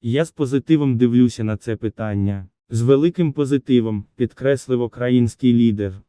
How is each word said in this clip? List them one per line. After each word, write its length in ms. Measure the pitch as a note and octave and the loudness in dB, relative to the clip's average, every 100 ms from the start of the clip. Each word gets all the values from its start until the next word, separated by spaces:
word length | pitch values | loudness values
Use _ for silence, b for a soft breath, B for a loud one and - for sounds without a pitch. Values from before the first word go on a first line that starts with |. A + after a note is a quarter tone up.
"Я 240 | A#2 C3 E3 | -4 -2 -4
з 60 | |
позитивом 640 | - C3+ C3+ - D#3+ C#3 A#2+ | -4 -2 -2 0 0 2 2
дивлюся 460 | B2 A#2+ B2 - | 2 4 2 0
на 140 | A2 G#2+ | -6 -4
це 180 | - A2 | -6 -6
питання. 720 | A2 - A2 G2+ G2+ G2 F#2+ _ - | -6 -6 -6 -2 -2 -4 -10 _ -8
З 120 | A#2 | -2
великим 520 | A#2 C#3 E3 F3 D#3+ | 2 4 2 0 -2
позитивом", 720 | C#3 C#3 C#3+ - B2 A2+ G#2+ - - | -2 -2 -2 2 0 2 -4 -8 -6
підкреслив 680 | A#2 - C3+ C3+ - B2 | -6 -4 -2 -2 -2 -4
український 720 | A#2 - B2 B2 A#2 - B2+ | -4 -6 0 2 2 0 2
лідер. 400 | A#2+ A#2 G#2 G2 G2 | 4 2 0 -6 -8